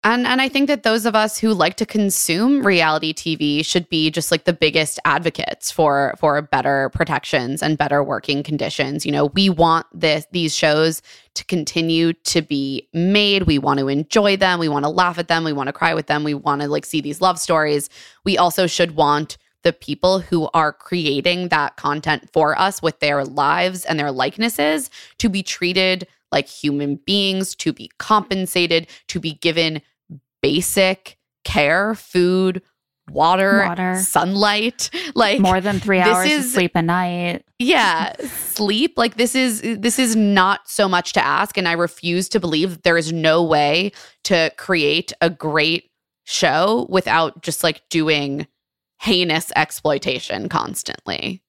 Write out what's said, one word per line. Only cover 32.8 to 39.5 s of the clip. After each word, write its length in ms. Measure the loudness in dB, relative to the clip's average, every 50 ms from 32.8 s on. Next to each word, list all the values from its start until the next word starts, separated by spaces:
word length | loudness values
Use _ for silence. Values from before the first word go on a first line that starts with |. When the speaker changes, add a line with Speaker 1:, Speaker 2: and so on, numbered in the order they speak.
| _ _ _ _ _ -8
Speaker 1:
water, 560 | -2 2 4 4 4 4 4 4 4 2 2
Speaker 2:
Water. 320 | 0 -2 -2 -2 -2 -2 -2
Speaker 1:
sunlight. 880 | -4 0 0 0 0 2 0 2 2 2 2 2 -2 -2 -4 -6 -10 -8 -6 -8 -10 -6 0
Like, 260 | 2 2 2 4 2
Speaker 2:
More 200 | 4 2 2 2
than 200 | 0 -2 -4 -2
three 180 | 0 0 2 4
Speaker 1:
this 100 | 4 4
Speaker 2:
hours 180 | 4 4 2
of 60 | 2 2 0
Speaker 1:
is 120 | -2 -2
Speaker 2:
sleep 200 | 0 0 0 2 _
a 80 | 0
night. 600 | 0 2 0 0 0 -2 -4 -4 -4 -4 -6 -6 _ _ _ _
Speaker 1:
Yeah, 540 | 0 2 2 4 4 2 2 0 -2 -6 -6 -10 -12
sleep. 720 | -10 -10 -10 -10 -8 -4 -2 0 0 2 0 0 0 _ 0
Like, 180 | -2 -2 0
this 180 | 0 -2 0 2
is, 280 | 0 0 0